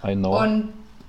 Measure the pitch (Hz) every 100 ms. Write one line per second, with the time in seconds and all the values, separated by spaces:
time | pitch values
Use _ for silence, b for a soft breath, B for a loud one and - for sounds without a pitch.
0 | 101 98 190 202 220 214 214 - - -